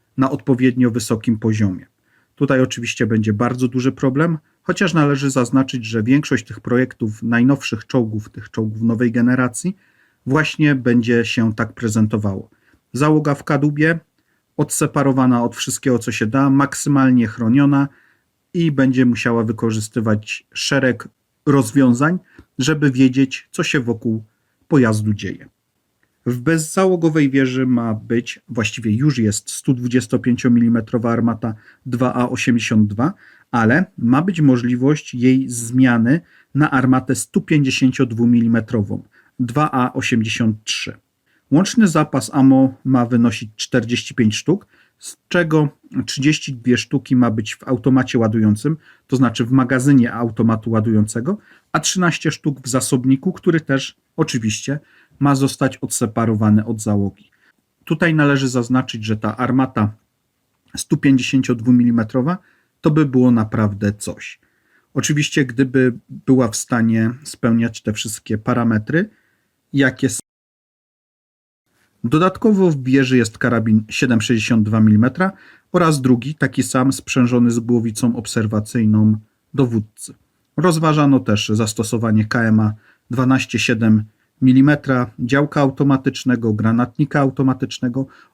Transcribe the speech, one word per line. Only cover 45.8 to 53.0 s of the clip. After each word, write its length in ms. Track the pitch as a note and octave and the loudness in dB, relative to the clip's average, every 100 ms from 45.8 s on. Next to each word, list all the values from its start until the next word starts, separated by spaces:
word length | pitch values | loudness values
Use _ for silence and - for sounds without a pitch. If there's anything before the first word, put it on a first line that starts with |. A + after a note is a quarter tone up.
| - C3 G#2 | -12 -8 -6
trzydzieści 480 | - C#3 D3+ - | -2 0 -2 -6
dwie 240 | B2 B2 A#2+ | -6 0 0
sztuki 380 | - C#3+ - B2+ | 0 -4 0 2
ma 160 | A#2 | 2
być 240 | A2 G#2+ - | 0 -6 -10
w 120 | - | -6
automacie 520 | B2 C3+ C3 B2+ B2 | -2 2 2 2 0
ładującym, 580 | A2+ A2+ G#2+ G#2 D3 D#3 _ _ - | 0 2 2 2 -2 -6 _ _ -4
to 80 | C3 | 0
znaczy 300 | B2 A2 A#2 | 0 0 0
w 60 | |
magazynie 600 | C3+ B2 C3 C#3 C#3 A#2 | 2 2 0 4 4 4
automatu 580 | A2+ A#2 A2 A2+ A2 A2+ | -2 -6 0 0 0 0
ładującego, 680 | A2+ A2 G#2+ G#2 A#2 C3 G#3 _ _ _ | 0 2 2 2 -2 -4 -6 _ _ _
a 80 | D#3+ | -6
trzynaście 520 | - F#3 F3 - D#3+ | -4 -2 -2 -2 -4
sztuk 300 | - D#3+ - | -4 -6 -6
w 80 | B2 | -4
zasobniku, 640 | B2 - B2+ | -4 0 0